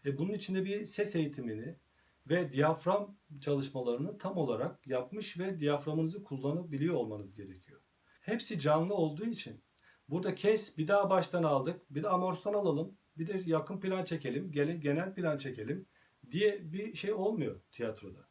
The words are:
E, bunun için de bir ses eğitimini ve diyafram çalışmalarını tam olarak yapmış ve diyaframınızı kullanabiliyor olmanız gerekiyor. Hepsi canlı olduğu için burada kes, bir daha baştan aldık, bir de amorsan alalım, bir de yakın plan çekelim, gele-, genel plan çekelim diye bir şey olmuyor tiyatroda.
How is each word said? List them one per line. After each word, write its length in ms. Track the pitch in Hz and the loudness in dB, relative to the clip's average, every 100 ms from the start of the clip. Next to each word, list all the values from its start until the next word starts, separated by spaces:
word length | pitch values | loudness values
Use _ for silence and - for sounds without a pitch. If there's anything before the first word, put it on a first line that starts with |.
E, 140 | 143 139 | -2 -2
bunun 140 | 180 | -2
için 220 | 208 - | -2 -2
de 100 | 190 | -2
bir 200 | 190 208 | 0 -2
ses 320 | 208 - 202 170 | -4 -2 0 0
eğitimini 600 | 147 143 117 107 135 170 _ _ _ _ 127 | 0 -2 -6 -6 -8 -12 _ _ _ _ 0
ve 260 | 175 156 | 2 2
diyafram 640 | 131 151 160 175 202 202 - _ 143 | 4 4 4 2 2 0 -12 _ -8
çalışmalarını 760 | 147 143 135 131 120 120 175 202 | 0 0 0 -2 0 0 -2 -4
tam 180 | 190 190 | -4 0
olarak 500 | 135 110 151 - 131 | 0 2 -2 -4 -2
yapmış 520 | 127 127 208 - 170 | -2 -2 -8 -8 -4
ve 220 | 190 175 | -4 0
diyaframınızı 640 | 147 143 156 156 160 196 | 2 2 0 0 0 -2
kullanabiliyor 720 | - 135 135 165 165 139 160 | -8 -2 0 -2 -2 0 2
olmanız 400 | 151 110 104 98 | 2 0 -4 -10
gerekiyor. 460 | 104 98 92 - - _ _ _ _ | -14 -14 -16 -20 -20 _ _ _ _
Hepsi 360 | - 226 - 185 | -4 -4 -2 0
canlı 360 | 139 156 170 | 4 4 4
olduğu 320 | 202 160 151 226 | 2 0 0 -4
için 380 | - - 110 _ _ - _ - | -4 -10 -14 _ _ -20 _ -4
burada 260 | 165 190 | -2 -2
kes, 440 | 185 202 214 - - | 2 4 4 0 -4
bir 100 | 156 | 4
daha 220 | 202 190 | 4 6
baştan 320 | 190 165 175 | 4 4 2
aldık, 380 | 160 139 131 175 _ | 4 4 2 -4 _
bir 120 | 139 | -4
de 60 | 208 | 2
amorsan 460 | 180 185 170 208 | 2 2 0 0
alalım, 440 | 208 190 147 180 - _ 151 | 2 2 2 -2 -8 _ -6
bir 100 | 165 | -4
de 160 | 190 175 | -2 2
yakın 340 | 160 151 190 | 2 2 -4
plan 240 | 190 185 | -2 -2
çekelim, 480 | - 160 135 135 190 | -2 -4 -2 -4 -2
gele-, 240 | 143 147 170 | 0 0 2
genel 380 | 143 151 185 | 0 2 0
plan 240 | 190 170 143 | -2 0 0
çekelim 480 | 135 110 107 180 - _ _ _ - | -4 -6 -4 -6 -8 _ _ _ -6
diye 420 | 165 208 202 165 | 2 2 2 -6
bir 220 | 185 220 | -6 -6
şey 180 | - 196 | -4 -2
olmuyor 480 | 214 202 220 120 98 _ | 0 0 0 -2 -4 _
tiyatroda. 580 | - 117 - 98 95 - | -6 -6 -6 -14 -16 -20